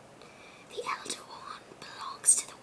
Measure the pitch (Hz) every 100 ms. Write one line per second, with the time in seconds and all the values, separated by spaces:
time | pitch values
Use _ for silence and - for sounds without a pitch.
0 | - - - - - - - - 494 1077
1 | - - - - - - - - - -
2 | - - - - - -